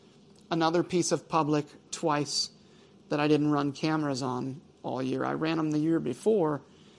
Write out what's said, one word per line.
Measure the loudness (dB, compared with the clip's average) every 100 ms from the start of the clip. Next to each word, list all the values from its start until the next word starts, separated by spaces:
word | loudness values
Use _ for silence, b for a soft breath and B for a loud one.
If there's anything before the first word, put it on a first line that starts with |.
| B B B -20 -6
another | 0 2 2
piece | 2 0 2
of | -2 0
public | 0 2 0 -2 -10 -16
twice | -6 -2 0 -2 -4 -6 B B B B B -6
that | 0
I | 4
didn't | 4 4
run | 2 0
cameras | -2 -2 0 0 -2
on | -2 -4 -6 -8 -14 -12
all | -8 -4
year. | -2 -2
I | -2
ran | -2 -2 -2
'em | -2
the | 0
year | 0 0
before | -2 -2 0 2 2 -2 B B B